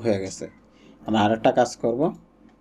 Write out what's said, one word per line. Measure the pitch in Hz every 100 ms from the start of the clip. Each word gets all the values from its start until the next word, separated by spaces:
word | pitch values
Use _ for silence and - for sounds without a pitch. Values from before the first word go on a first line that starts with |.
| 113
হয়ে | 98
গেছে। | 95 - - - _ _ - - -
আমরা | 107 104
আরেকটা | 113 127 127
কাজ | 120 -
করব, | 117 120 165 - _ _ - _